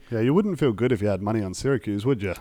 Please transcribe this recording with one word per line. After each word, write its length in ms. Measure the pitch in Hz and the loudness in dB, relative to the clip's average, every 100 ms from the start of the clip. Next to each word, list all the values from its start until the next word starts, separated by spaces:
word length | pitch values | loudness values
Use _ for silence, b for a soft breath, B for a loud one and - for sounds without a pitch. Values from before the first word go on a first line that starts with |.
| - | -4
Yeah, 120 | 117 | 0
you 120 | 120 | 4
wouldn't 240 | 165 214 170 | 4 2 0
feel 160 | 147 | 0
good 180 | 98 123 | 2 0
if 120 | 113 | 2
you 40 | 104 | 0
had 140 | 95 | 0
money 220 | 101 113 | 0 -2
on 100 | 98 | -2
Syracuse, 500 | 90 135 135 - 101 113 | -4 -2 -2 -2 -2 0
would 180 | 127 | -2
you? 100 | 98 85 | -2 -6